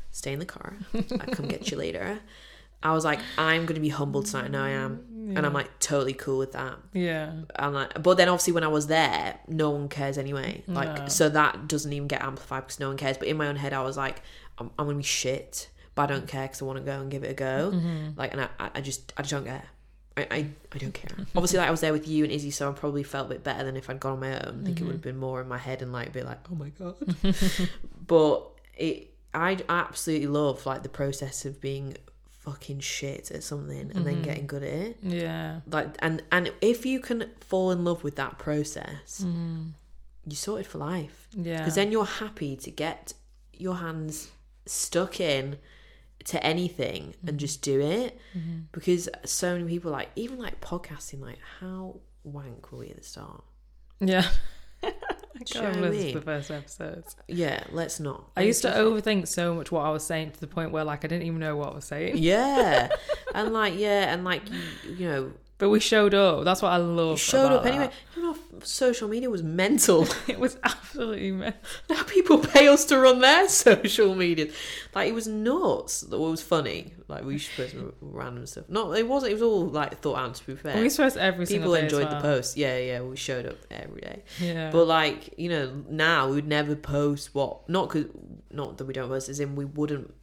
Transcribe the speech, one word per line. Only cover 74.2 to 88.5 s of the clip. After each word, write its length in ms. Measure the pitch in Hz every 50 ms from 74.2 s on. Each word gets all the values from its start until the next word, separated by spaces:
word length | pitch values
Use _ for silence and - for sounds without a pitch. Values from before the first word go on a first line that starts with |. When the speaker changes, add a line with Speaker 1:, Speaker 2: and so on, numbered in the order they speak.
| 180 175 165 160 151 156 - - - - - - - - -
Speaker 1:
Like, 140 | 190 196 -
it 40 | 226
was 140 | 226 220
nuts. 720 | 220 214 214 214 240 285 359 359 175 117 - - - - -
It 160 | - - -
was 240 | 139 156 160 160 165
funny. 520 | - - 175 160 139 107 78 82 - - - - -
Like, 160 | - 73 - 123
we 100 | 135 139
used 180 | 147 - -
to 40 | - -
post 140 | 127 135 135
r-, 180 | 123 123 131 131 -
random 460 | 143 143 - - 131 123 120 120 -
stuff. 200 | 131 - - -
No, 260 | - 175 220 214 165 165
it 120 | 220 233
wasn't. 220 | 233 269 277 262 220 208
It 20 |
was 80 | 214 233
all, 240 | 233 214 185 165
like, 320 | 156 131 151 143 - - -
thought 160 | - 147 -
out, 160 | 135 127 117 127
to 120 | - -
be 80 | - 135
fair. 200 | 147 - 151 143
Speaker 2:
We 80 | 214 226
used 100 | 277 285
to 80 | 302 277
post 140 | 269 -
every 280 | - 185 190 180 175 175
single 260 | 170 - 170 160 185
Speaker 1:
People 100 | 170 160
Speaker 2:
day 40 | 156
as 80 | 151 147
Speaker 1:
enjoyed 160 | 143 143 151
the 60 | 147
Speaker 2:
well. 60 | 147 147
Speaker 1:
post. 340 | 147 143 127 123 - -
Yeah, 200 | 147 143 131 127 127
yeah, 220 | 127 127 123 123
we 140 | 127 127 131
showed 300 | 135 - - 131 123 -
up 120 | - - - - -
every 320 | - - - - - -
day. 220 | - - - - - - - -
Speaker 2:
Yeah. 320 | 175 175 165 165 160 156
Speaker 1:
But, 140 | 160 170 170
like, 480 | 160 160 160 156 151 - - - - -
you 120 | - 170 175
know, 220 | 170 151 135 131 135 143 143
now 420 | - 151 156 156 165 170 147 135 135
we 40 | 139
would 120 | 147 147
never 280 | 151 151 151 147 147 147
post 600 | 147 - - 143 143 147 147 143 139 - - -
what, 340 | 139 135 - - - - -
not 200 | 175 190 - -
'cause, 140 | - 156 - - - - - - - - -
not 300 | -